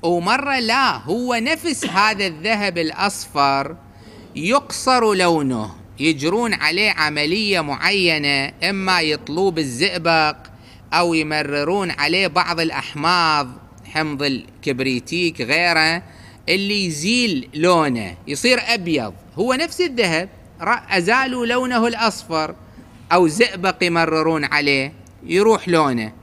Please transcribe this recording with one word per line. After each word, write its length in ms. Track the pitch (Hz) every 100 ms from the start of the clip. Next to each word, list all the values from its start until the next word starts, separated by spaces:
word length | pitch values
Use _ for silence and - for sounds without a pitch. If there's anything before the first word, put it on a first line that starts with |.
ومرة 560 | 170 175 175 247 277 262
لا، 380 | 226 247 262 135
هو 380 | 104 214 247
نفس 500 | 240 233 320 339 262
هذا 420 | - 180 214 208 196
الذهب 520 | 156 185 220 202 170
الأصفر 960 | 160 - 196 196 - 147 139 139 139 170 - - - - - -
يقصر 800 | 165 269 277 - - 254 226
لونه، 600 | 196 180 165 139 123 104 85 - -
يجرون 560 | 147 143 151 202 240
عليه 360 | 196 151 170 214
عملية 720 | 156 156 151 147 190 214 190
معينة، 920 | 151 139 165 202 175 156 147 139 139 - 175
إما 300 | 196 190 180
يطلوه 500 | 160 151 - 151 190
بالزئبق 880 | 160 143 120 190 180 165 165 156 151 - - - - -
أو 220 | 160 175
يمررون 760 | 165 151 156 147 147 147 196 185
عليه 360 | - 147 180 190
بعض 340 | 151 170 165
الأحماض، 880 | 165 139 - 147 156 180 165 151 131 120 - - -
حمض 280 | 156 156 143
الكبريتيك 1160 | 143 131 - - - 127 131 123 - 165 170 -
غيره، 640 | 117 151 175 165 156 170 - - - - -
اللي 380 | 190 196 208 190
يزيل 600 | 147 170 240 240 151 120
لونه 600 | 147 170 175 151 120 98 87 -
يصير 340 | 143 240 247 214
أبيض. 480 | 233 175 151 110 90 - -
هو 180 | 233
نفس 260 | 254 330 -
الذهب، 480 | 349 247 196 160 190 - - -
را-، 220 | 170 240 -
أزالوا 560 | 190 175 240 262 254 233
لونه 400 | 247 254 247 233
الأصفر 680 | 226 226 - - 160 156 - - - - - -
أو 160 | 175 170
زئبق 540 | 156 233 190 185 180
يمررون 600 | 175 170 165 156 156 160
عليه 480 | 147 147 143 139 135 - - - -
يروح 420 | 175 214 214 -
لونه. 440 | 165 147 120 110 -